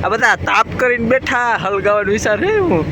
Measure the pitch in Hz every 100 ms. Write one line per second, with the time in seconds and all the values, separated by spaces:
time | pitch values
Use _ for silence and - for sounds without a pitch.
0 | 185 220 240 196 - 262 - - 254 240
1 | 233 262 254 254 240 208 180 202 196 208
2 | 202 208 240 208 359 427 359 175 151